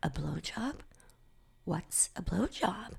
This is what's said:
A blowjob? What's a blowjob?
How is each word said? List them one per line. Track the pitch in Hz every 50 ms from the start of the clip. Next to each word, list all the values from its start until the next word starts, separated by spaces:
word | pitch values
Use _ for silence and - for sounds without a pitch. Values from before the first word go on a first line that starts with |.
A | - -
blowjob? | 135 - 147 151 151 175 - - - - 220 254 302 - - - - - - - - _ - - - - - - - - -
What's | - 175 160 170 - - - - - -
a | -
blowjob? | 185 - - 175 220 - - - 349 294 180 - 220 233 -